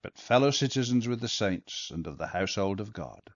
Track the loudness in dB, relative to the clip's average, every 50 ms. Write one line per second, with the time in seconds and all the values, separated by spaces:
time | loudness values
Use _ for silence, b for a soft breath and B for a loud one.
0 | -12 -14 _ -14 0 4 6 6 6 6 4 2 0 0 0 0 0 2 2 2
1 | 2 2 -4 -2 -4 -4 -2 0 2 2 2 0 -4 -10 -12 -10 -10 -8 -6 -6
2 | -6 -6 -6 -6 -8 -4 -2 -2 -2 0 0 0 0 0 0 -2 -6 -8 -8 -10
3 | -10 -10 -12 -18 _ -20 -20